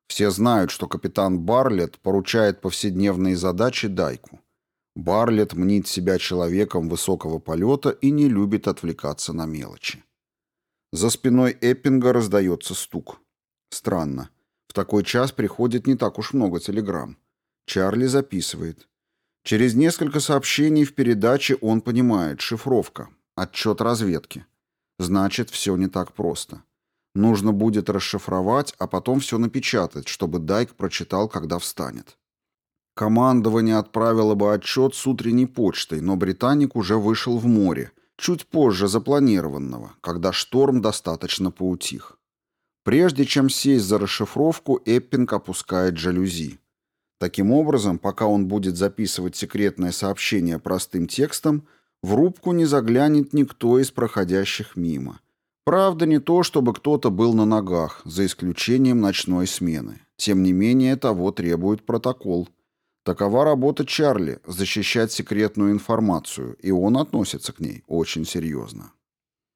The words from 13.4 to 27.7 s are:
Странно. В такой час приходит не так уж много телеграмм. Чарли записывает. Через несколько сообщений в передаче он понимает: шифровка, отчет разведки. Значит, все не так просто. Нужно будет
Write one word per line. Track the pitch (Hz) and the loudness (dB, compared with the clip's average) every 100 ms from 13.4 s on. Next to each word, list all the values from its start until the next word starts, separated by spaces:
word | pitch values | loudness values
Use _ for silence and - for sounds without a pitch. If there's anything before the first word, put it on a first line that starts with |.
| _ _ _ | _ _ _
Странно. | - - 92 76 65 64 _ _ _ _ | -8 -4 -2 -2 -6 -10 _ _ _ _
В | |
такой | - 92 104 | -6 0 0
час | 95 120 135 | 0 0 0
приходит | - 107 - 120 120 135 | -2 -4 0 -2 0 0
не | 131 | 0
так | 107 - | 0 -4
уж | 110 | -4
много | 139 104 87 | 0 0 -2
телеграмм. | - 101 101 87 58 - _ _ _ _ - | -4 -4 -4 -6 -8 -14 _ _ _ _ -6
Чарли | 95 95 110 131 | 0 0 2 2
записывает. | 139 135 92 78 80 82 80 _ _ _ _ _ _ | 0 0 -4 -6 -8 -10 -12 _ _ _ _ _ _
Через | - 107 123 | -2 2 4
несколько | 117 160 170 156 147 | 4 2 2 -2 -2
сообщений | 143 143 - - 151 151 | 0 0 0 0 2 4
в | 143 | 2
передаче | - 120 110 110 139 - 135 | 2 0 2 2 2 0 0
он | 110 113 | 2 0
понимает: | 123 117 123 104 80 71 | 0 0 2 2 -2 -6
шифровка, | - 113 135 123 - - - _ _ | -8 -6 0 0 0 -8 -18 _ _
отчет | - 92 - 110 104 | -8 -8 -4 -2 0
разведки. | 113 117 104 80 - - - _ _ _ _ - | 0 0 0 -2 -6 -18 -20 _ _ _ _ -8
Значит, | 90 98 98 110 117 | -2 0 0 -2 -6
все | - 101 90 | -6 -2 0
не | 92 | -2
так | 92 87 | -2 -8
просто. | - 90 - - - _ _ _ _ _ 98 | -6 -6 -6 -10 -16 _ _ _ _ _ 0
Нужно | 110 107 104 | 2 4 2
будет | 101 110 | 0 0